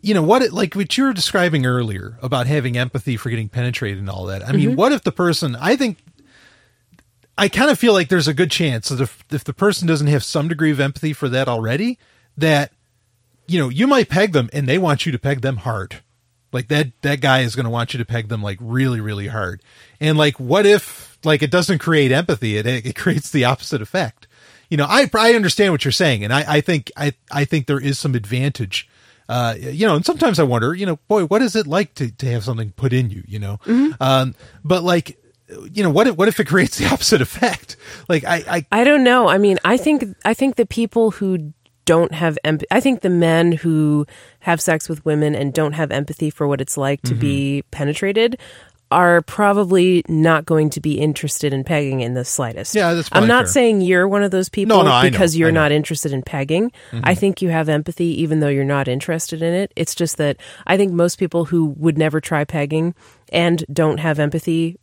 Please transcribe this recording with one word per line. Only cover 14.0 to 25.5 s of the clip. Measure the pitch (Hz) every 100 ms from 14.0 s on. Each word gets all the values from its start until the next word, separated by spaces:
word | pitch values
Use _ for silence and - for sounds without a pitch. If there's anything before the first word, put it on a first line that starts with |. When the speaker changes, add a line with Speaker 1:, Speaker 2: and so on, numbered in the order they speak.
| 214
Speaker 1:
peg | 165 208
them | 151 117
and | 143 131
they | 165
want | 180 143
you | -
to | 127
peg | 135 139
them | 135 120
hard. | 127 110 92 - _ _ _ _ _
Like | 127 117
that, | 147 143 _
that | 143 143
guy | 139 131
is | 120
gonna | 113 117
want | 117 117
you | 127
to | 110
peg | 117 110
them, | 113
like, | 104 95
really, | 113 123 131 117
really | 107 101 101
hard. | 110 92 98 _ _ - _
And, | 151 156
like, | 151 -
what | 127 175
if, | 202 208 - - - _
like, | 156 151
it | 151
doesn't | 180 180 175
create | - 160 135
empathy? | 131 175 139 113 104
It, | 110
it | 127 117 -
creates | - 160 -
the | 147
opposite | 123 131 - 139
effect. | 107 185 131 - _ _ _ - _
You | 151
know, | 143
I, | 220 277
I | 220 226
understand | 233 190